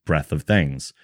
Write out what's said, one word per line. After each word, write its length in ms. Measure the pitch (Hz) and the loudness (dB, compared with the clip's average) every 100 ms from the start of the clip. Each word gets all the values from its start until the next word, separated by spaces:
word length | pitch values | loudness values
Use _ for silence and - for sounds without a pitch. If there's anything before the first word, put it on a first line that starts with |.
| - | -2
breadth 260 | 80 71 | -2 0
of 120 | 78 | -4
things. 500 | - 104 76 67 - - | 0 2 2 -4 -12 -18